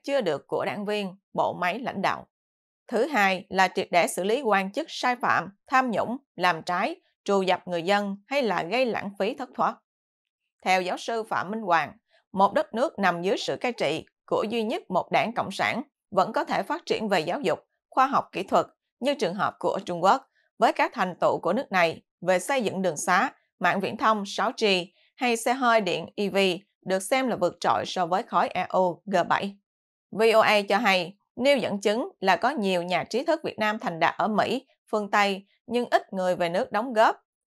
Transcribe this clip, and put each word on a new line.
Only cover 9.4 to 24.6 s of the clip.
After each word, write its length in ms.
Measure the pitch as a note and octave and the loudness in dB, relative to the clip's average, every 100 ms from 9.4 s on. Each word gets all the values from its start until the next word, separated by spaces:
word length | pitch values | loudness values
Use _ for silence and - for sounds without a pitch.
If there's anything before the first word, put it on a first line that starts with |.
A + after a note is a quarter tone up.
| B3 - | -8 -4
thoát. 200 | E3+ A#3 _ _ _ _ _ _ _ _ F#3 | -4 -4 _ _ _ _ _ _ _ _ 0
Theo 160 | F#3 | 0
giáo 160 | F3+ E3 | 0 -6
sư 260 | - A3+ | -6 -6
Phạm 280 | A3 - F3 | -4 -4 -4
Minh 100 | A3 | -4
Hoàng, 360 | G3+ E3 C#3+ - _ _ _ | 2 2 0 -8 _ _ _
một 220 | F#3 G3 | 2 2
đất 200 | C#4+ D#4 | 2 -2
nước 260 | A3 D#4 - | -2 -2 0
nằm 220 | F#3+ E3+ | 0 0
dưới 160 | F3+ C#4+ | 0 -2
sự 200 | - C#3 | -2 -4
cai 100 | C4 | -4
trị 340 | A#3+ D#3 D#3 - _ - | -2 -2 -2 -8 _ -4
của 200 | D3 G#3 | -2 0
duy 140 | A#3 | -2
nhất 280 | G#3+ E4+ - | -2 -4 -4
một 200 | F3 - | -4 0
đảng 220 | E3 E3+ | 0 0
cộng 180 | A#3 F#3+ | -2 -6
sản 300 | G3 A2+ E3 D4 _ _ | -2 -2 -2 -8 _ _
vẫn 220 | F#3 F#3 | 0 0
có 100 | A3+ | 0
thể 200 | B3 F3+ | -2 -2
phát 220 | F#3+ - - | -4 -6 -4
triển 220 | - G#3+ | -4 0
về 120 | F#3+ | 0
giáo 220 | D#3 A#3 | 0 -2
dục, 180 | G3+ D3 - _ _ | -2 -4 -6 _ _
khoa 180 | - C4+ | 0 2
học 220 | G#3+ - | 0 -2
kỹ 120 | E3+ | -6
thuật 220 | F#3+ G3 D3+ _ _ - | 0 0 0 _ _ -6
như 140 | B3 | -2
trường 200 | C#4 F#3+ | 0 -2
hợp 220 | G3 C#3+ - | 0 -4 -2
của 200 | F3+ - - | -4 -4 -6
Trung 180 | F3 | 0
Quốc, 260 | F#3 C4 - _ _ - | 2 2 0 _ _ 0
với 160 | A#3+ | 2
các 180 | E4 D4+ | 2 -2
thành 220 | B3 F#3 E3 | -2 -4 0
tựu 240 | D#3 D#3+ | 2 2
của 140 | E3 | 0
nước 180 | G#3+ C#4+ | -2 -2
này 300 | F#3+ E3 - - _ | 0 0 0 -12 _
về 180 | F3 F#3 | 0 0
xây 240 | - C#4 | 0 -2
dựng 180 | G3 F#3+ | -2 -2
đường 160 | F#3 D3 | -2 -2
xá, 340 | - F#3 C4 - _ - | 0 2 0 -4 _ -2
mạng 200 | F3 F#3 | 0 0
viễn 180 | F#3+ A3 | -2 0
thông 260 | B3 G#3+ G3 | 0 0 -2
sáu 260 | - G3+ B3+ | -4 -4 0